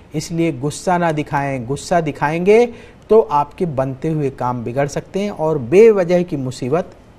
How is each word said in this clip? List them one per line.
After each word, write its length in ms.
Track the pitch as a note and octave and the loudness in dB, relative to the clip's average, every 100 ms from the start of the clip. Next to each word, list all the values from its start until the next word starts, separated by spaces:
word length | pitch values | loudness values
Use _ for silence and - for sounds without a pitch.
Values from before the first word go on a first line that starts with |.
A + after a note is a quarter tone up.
| - D3+ | -12 -8
इसलिए 360 | D3+ E3 E3 | -6 -2 -2
गुस्सा 440 | C3+ D3 - - F3 | -2 -6 -4 0 0
ना 140 | E3+ | 0
दिखाएं। 540 | D3+ D3 D3 C#3 C3+ A2+ | -2 -2 -2 -2 -4 -6
गुस्सा 360 | C#3+ - F3+ | -8 -2 0
दिखाएंगे 640 | D#3 C3+ D3 E3 F3+ A3 A#3+ A#3+ - - - | 0 -2 -2 0 4 4 4 -2 -20 -14 2
तो 100 | G#3+ | 4
आपके 440 | G#3+ D3 C#3+ - F3+ | 4 2 0 -2 -4
बनते 420 | C3 C3+ C3 D#3+ | -2 -4 -4 -4
हुए 200 | D#3 C#3 | -2 -2
काम 320 | - B2 B2 | -4 -4 -4
बिगड़ 240 | A2+ A#2+ C#3+ | -4 -2 -2
सकते 320 | D#3+ - F#3+ | -4 -6 -6
हैं 120 | G#3 | -6
और 260 | G3+ D#3 D#3 | -4 -2 -2
बेवजह 640 | A2+ F3 A3+ G3+ E3+ F3+ | 2 6 6 6 2 0
की 140 | F3+ C#3+ | 0 -4
मुसीबत 540 | B2+ B2 B2 D#3+ F#3 - - | -6 -6 -4 -4 -4 -12 -20